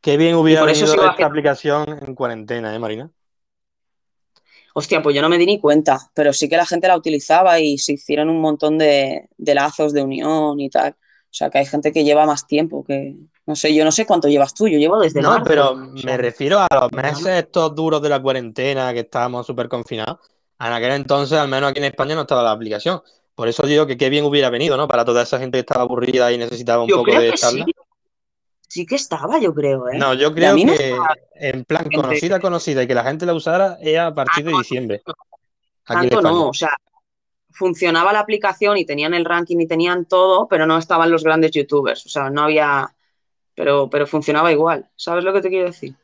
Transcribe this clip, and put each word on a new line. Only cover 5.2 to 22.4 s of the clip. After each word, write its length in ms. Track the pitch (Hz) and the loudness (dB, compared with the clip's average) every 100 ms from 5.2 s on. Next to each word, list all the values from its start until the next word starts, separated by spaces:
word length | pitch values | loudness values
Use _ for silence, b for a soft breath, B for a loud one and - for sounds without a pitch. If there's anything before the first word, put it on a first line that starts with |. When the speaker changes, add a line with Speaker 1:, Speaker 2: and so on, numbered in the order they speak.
Speaker 2:
no 60 | 156 | 2
me 100 | 175 | 4
di 80 | 175 | 2
ni 140 | 208 | 2
cuenta, 380 | 151 147 151 135 - | 4 4 4 0 -2
pero 180 | - 147 | 0 0
sí 160 | 139 147 | 2 0
que 80 | 165 | 0
la 100 | 175 | 0
gente 220 | 170 185 | 0 2
la 80 | 175 | 2
utilizaba 640 | 160 147 - 160 185 170 | 0 -4 2 4 6 4
y 180 | 156 143 | 2 -2
se 140 | - | -4
hicieron 340 | 143 - 147 156 | -6 -4 -2 0
un 100 | 165 | 0
montón 380 | 156 151 151 156 | 0 0 0 2
de, 500 | 151 143 135 76 - _ | 4 4 0 -4 -12 _
de 180 | - | 0
lazos 380 | 139 143 - 151 | 2 0 0 -2
de 100 | 147 | 0
unión 580 | 139 135 151 156 151 143 | -2 -4 -2 0 -2 -2
y 100 | 139 | -4
tal. 220 | 135 143 | -2 -2
O 400 | - _ _ _ | -4 _ _ _
sea, 180 | - - | -6 -2
que 80 | - | -2
hay 80 | 139 | -2
gente 260 | 147 151 | -2 -2
que 120 | 160 | 2
lleva 220 | 147 147 151 | 4 4 4
más 200 | 143 - | 0 -2
tiempo 380 | 147 160 143 | -2 -2 -6
que, 320 | - 139 139 135 151 _ - | -8 -8 -8 -16 -20 _ -10
no 100 | 151 | -4
sé, 180 | 156 | 2
yo 100 | 156 | 4
no 80 | 156 | 2
sé 140 | 156 220 | 2 0
cuánto 220 | 180 147 | 2 2
llevas 260 | 147 139 | 2 2
tú, 140 | - 214 | 0 0
yo 100 | 151 | 2
llevo 220 | 151 208 | 2 4
desde 220 | 170 143 | 2 2
Speaker 1:
No, 0 | |
Speaker 2:
marzo, 220 | 139 226 | 0 0
Speaker 1:
pero 300 | 233 151 139 | 2 2 2
Speaker 2:
o 20 | 131 | 0
Speaker 1:
me 400 | 131 135 131 127 | -10 -12 -6 -2
Speaker 2:
sea, 0 | |
Speaker 1:
refiero 440 | 123 - 143 202 | -4 -4 0 2
a 80 | 180 | 2
los 200 | 139 123 | 2 0
Speaker 2:
desde 100 | 123 | -2
Speaker 1:
meses 240 | 131 147 180 | -6 -4 -2
Speaker 2:
marzo. 180 | 185 | -2
Speaker 1:
estos 300 | 165 175 160 | -2 -2 -2
duros 260 | 151 160 156 | -2 -2 0
de 80 | 147 | 0
la 140 | 139 | -2
cuarentena, 680 | 131 131 117 110 131 139 127 | -2 -4 -6 -6 -4 -2 -4
que 80 | 120 | -4
estábamos 460 | 113 131 123 123 120 | -6 -4 -4 -6 -8
súper 220 | 127 120 | -8 -6
confinados. 500 | 123 117 113 110 170 _ _ _ _ | -8 -8 -8 -8 -10 _ _ _ _
En 140 | 117 | -6
aquel 200 | 120 120 | -2 -2
entonces, 440 | 139 135 143 139 156 | -2 0 -2 2 0
al 100 | 143 | 0
menos 220 | 131 139 | 0 -2
aquí 80 | 139 | -2
en 60 | 139 | -6
España, 280 | - 135 | -4 -4
no 80 | 156 | -4
estaba 200 | 147 131 | -2 0